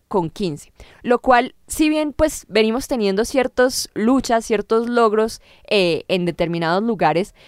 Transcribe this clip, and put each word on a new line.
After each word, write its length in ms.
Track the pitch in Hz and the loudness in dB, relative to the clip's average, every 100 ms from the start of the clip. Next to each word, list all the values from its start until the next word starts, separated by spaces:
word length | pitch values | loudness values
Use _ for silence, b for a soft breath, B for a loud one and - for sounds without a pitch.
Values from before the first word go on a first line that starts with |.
| - | -4
con 240 | 202 160 | -4 -4
quince. 420 | - 190 147 - - b b | -4 -6 -6 -14 -20 b b
Lo 160 | - 240 | 0 0
cual, 380 | 254 240 247 - - | 4 2 2 -6 -8
si 220 | - 311 | -2 0
bien, 240 | 302 302 | 0 -2
pues, 340 | - 311 - - | 0 0 -2 -4
venimos 380 | 220 220 233 - | 0 0 0 -4
teniendo 380 | 254 202 196 | -2 0 0
ciertas 680 | 233 269 247 - 254 - - | -2 0 0 2 0 0 -8
luchas, 500 | - 214 262 - 226 | -2 0 0 0 -2
ciertos 440 | - 208 202 226 233 | 0 -4 0 -2 0
logros, 520 | 240 226 214 220 - b b b | 2 2 2 -2 -4 b b b
eh, 360 | 208 180 160 - | 0 2 0 -2
en 180 | 185 175 | -2 -2
determinados 580 | 156 165 170 165 180 | -2 -4 -2 0 0
lugares, 500 | 233 190 160 160 208 - | 0 0 0 0 -2 -8